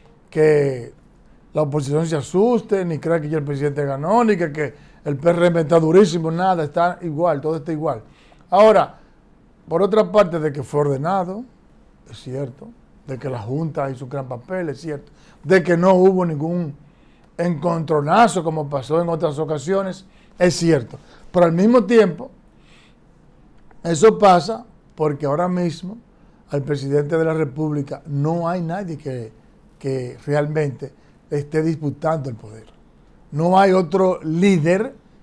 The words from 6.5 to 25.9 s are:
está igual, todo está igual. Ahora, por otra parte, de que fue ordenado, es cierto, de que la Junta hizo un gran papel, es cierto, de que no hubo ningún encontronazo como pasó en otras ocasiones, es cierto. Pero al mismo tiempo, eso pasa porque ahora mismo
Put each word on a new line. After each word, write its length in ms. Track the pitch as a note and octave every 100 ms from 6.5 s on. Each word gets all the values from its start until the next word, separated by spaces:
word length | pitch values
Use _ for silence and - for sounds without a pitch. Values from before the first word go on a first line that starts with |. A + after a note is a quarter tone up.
| F3+
está 360 | D3 E3+ F3 E3+
igual, 400 | F3 D3 F3 C#3+
todo 160 | D3+ D#3+
está 140 | D3
igual. 320 | D#3 D#3 A#2 - _ _ _ -
Ahora, 500 | F#3 A3 G3 C#3+ - - _ _ _ _ _ -
por 140 | E3
otra 300 | G3 G#3+ F3
parte, 280 | G#3 F3+ E3
de 120 | D#3
que 120 | C#3+
fue 180 | B2 C#3+
ordenado, 640 | D3 C3+ D#3 G3 F3 G3 C4 _ _ _ _ _ -
es 80 | A2
cierto, 520 | - C3 C3+ B2 A3+ - _ _ -
de 100 | C3
que 120 | C3+
la 100 | B2
Junta 500 | G#2+ C#3 D#3+ C#3 C#3
hizo 160 | B2 B2+
un 40 |
gran 180 | C#3 C3
papel, 420 | B2 - F#3 E3+
es 100 | C3+
cierto, 320 | E3 C#3+ - _ _ -
de 180 | C#3+ F#3
que 140 | F3 E3+
no 180 | F#3
hubo 320 | F#3 F#3 F#3 F3
ningún 500 | D3 D#3+ F3+ D#3+ - - _ _ _ _ -
encontronazo 1080 | F3 D#3 E3+ E3 D#3 D3+ C#3+ G3 A3+ F3
como 260 | E3 D#3 D3
pasó 320 | C#3+ A#2 D#3+
en 80 | E3+
otras 280 | D#3+ D#3+ C#3+
ocasiones, 640 | D3+ D3+ C#3 F#3+ F#3+ - - _ _ -
es 180 | F3+ -
cierto. 420 | E3+ D3+ A2+ - - - -
Pero 140 | F3 E3+
al 60 |
mismo 320 | E3 G#3 B3+ F#3+
tiempo, 440 | A#3 G3 D#3+ B3+ - _ _ _ - _ _ _ _ _ _ _ - - -
eso 340 | E3+ D#3+ A3 F3+
pasa 460 | G3+ F3+ G#3 A3+ - _ _ -
porque 300 | D3+ C#3+ C#3+
ahora 220 | D3+ F3+
mismo 500 | F3+ F3 - F3+